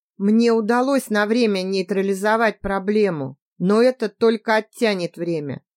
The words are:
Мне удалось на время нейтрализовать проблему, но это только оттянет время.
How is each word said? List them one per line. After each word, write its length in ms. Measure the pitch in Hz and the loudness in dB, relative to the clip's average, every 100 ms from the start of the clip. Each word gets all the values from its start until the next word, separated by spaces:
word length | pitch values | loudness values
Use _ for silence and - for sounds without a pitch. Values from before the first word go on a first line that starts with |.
| _ - | _ -4
Мне 360 | 196 220 233 | 2 4 4
удалось 580 | 226 214 240 262 277 - | 2 0 0 0 0 0
на 160 | 208 208 | -2 0
время 340 | 233 226 196 | 0 0 0
нейтрализовать 1000 | 185 196 185 196 196 196 208 226 226 202 | -2 -4 -2 -2 -2 -2 0 0 0 -2
проблему, 760 | 196 196 190 214 202 160 135 135 _ - | -6 -4 -2 0 0 -2 -6 -12 _ -4
но 240 | 175 214 | 0 4
это 260 | 247 254 214 | 2 2 -4
только 480 | - 226 226 - 220 | 0 0 0 0 -2
оттянет 640 | 214 - 226 196 170 - | -2 -2 -2 0 -4 -6
время. 440 | 170 165 147 - - | -6 -4 -6 -10 -14